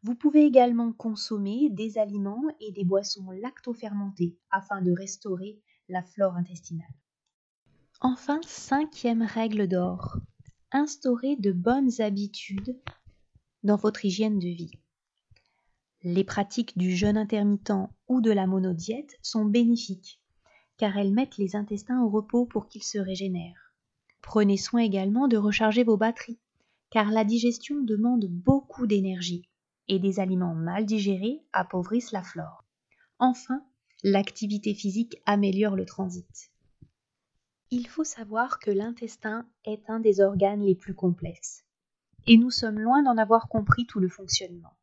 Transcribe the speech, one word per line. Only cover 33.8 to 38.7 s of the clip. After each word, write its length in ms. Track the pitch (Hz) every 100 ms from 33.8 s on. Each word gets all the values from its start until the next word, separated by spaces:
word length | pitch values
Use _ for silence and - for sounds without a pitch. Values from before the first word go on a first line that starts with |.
| _ _
l'activité 720 | 196 196 202 - 208 208 214
physique 420 | 208 202 196 233 - -
améliore 500 | 202 202 190 208 190
le 100 | 180
transit. 640 | - 185 180 - - - _ _ _ - _ _ _ _ _ _ _ _
Il 160 | 247 240
faut 180 | -
savoir 560 | 311 - 208 220 254 -
que 100 | -